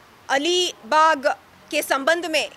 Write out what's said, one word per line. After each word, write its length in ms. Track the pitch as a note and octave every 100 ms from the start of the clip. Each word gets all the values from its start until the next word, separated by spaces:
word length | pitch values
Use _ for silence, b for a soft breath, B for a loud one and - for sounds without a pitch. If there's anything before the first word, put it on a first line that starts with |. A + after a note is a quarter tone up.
| - - -
अलीबाग 1080 | C4+ D#4 F4+ F4+ - A3 D4+ D#4+ D4+ C#4 - - - -
के 120 | D4+
संबंध 440 | - C4+ C#4 E4+ E4
में, 240 | D#4 G#3